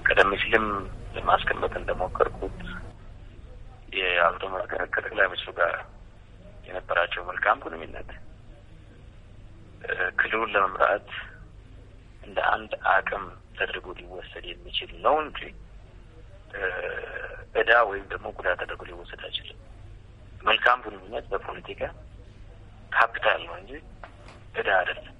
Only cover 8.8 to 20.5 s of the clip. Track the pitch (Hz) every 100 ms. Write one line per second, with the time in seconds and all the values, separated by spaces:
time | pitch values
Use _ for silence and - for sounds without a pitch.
8.8 | - - - - - - - - - -
9.8 | - - 92 - - 110 113 104 95 95
10.8 | - 104 - - - - - - - -
11.8 | - - - - - - - 107 107 -
12.8 | 95 95 98 101 92 90 - - 95 92
13.8 | 90 85 90 90 87 - 87 87 - -
14.8 | - - 107 151 151 - - - - -
15.8 | - - - - - - - 104 95 90
16.8 | - - - - - - - - 110 117
17.8 | 113 98 98 98 107 101 - 90 - 85
18.8 | - 87 87 - - - - - - -
19.8 | - - - - - - -